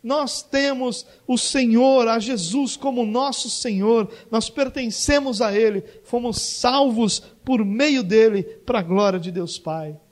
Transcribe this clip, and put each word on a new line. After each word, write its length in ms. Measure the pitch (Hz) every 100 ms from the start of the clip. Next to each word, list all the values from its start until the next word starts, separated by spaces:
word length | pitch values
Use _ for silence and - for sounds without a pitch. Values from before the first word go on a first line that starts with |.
nós 400 | 233 294 262 -
temos 640 | - 277 277 262 254 208 - - -
o 100 | 247
Senhor, 680 | - 277 247 226 262 269 226
a 120 | 226
Jesus 560 | 214 240 165 247 269 -
como 280 | 277 247 220
nosso 440 | 226 277 - 233
Senhor, 600 | - 247 196 208 233 202 - -
nós 180 | 226 -
pertencemos 920 | - 269 285 240 196 - 285 269 214
a 120 | 226
Ele, 300 | 208 220 202 - -
fomos 380 | - 240 240 -
salvos 800 | - - 247 269 277 220 220 - - _
por 200 | - 254
meio 380 | 202 214 294 269
dEle 420 | 185 220 220 202
para 360 | - - - 247
a 40 |
glória 360 | 170 190 202 185
de 120 | 170
Deus 280 | 180 170 -
Pai. 400 | 165 160 156 151 _